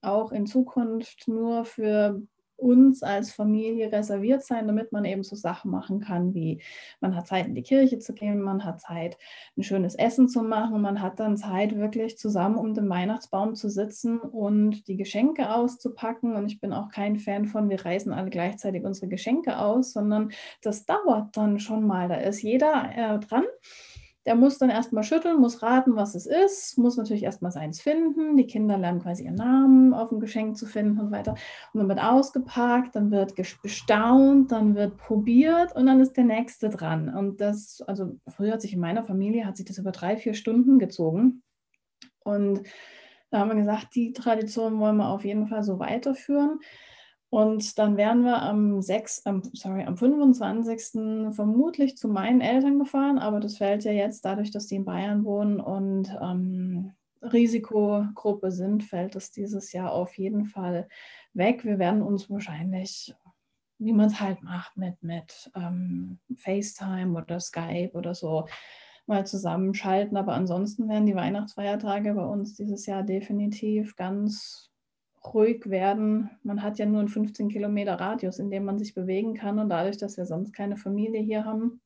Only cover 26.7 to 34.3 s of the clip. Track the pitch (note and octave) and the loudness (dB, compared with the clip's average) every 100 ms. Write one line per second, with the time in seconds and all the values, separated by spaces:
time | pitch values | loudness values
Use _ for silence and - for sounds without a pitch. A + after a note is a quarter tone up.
26.7 | - A#3+ A#3+ G#3+ G#3+ G3 - F3 D#3+ D#3 | 2 2 2 -2 -2 -2 -4 -6 -6 -8
27.7 | D#3+ D4 D#4 E4 D4 D#4 C#4+ B3 G#3+ G#3+ | -4 0 2 2 0 4 4 4 2 0
28.7 | G3 F3 F3+ F3+ F3+ - F3+ A#3 C4+ C4+ | 2 0 -2 -4 -8 -6 -4 4 6 10
29.7 | C4 C4 B3 A3+ A3 G#3+ A3 A3 G#3+ G#3+ | 10 10 6 0 -2 -2 -4 -4 -6 -8
30.7 | G#3 G#3 G#3 G#3 G3+ G3+ A2 - - - | -2 0 0 -2 -4 -4 -6 -10 -18 -6
31.7 | A3 G3 G3 A3 B3+ C4+ C4 B3+ B3 A#3+ | 0 0 2 4 4 4 -2 -4 0 2
32.7 | B3 B3 G#3+ G#3 G3+ G3 G3 F#3 - G3+ | 2 0 0 2 2 0 -2 -8 -8 -10
33.7 | - - G#3+ A3+ C4 C4+ | -8 2 4 8 8 10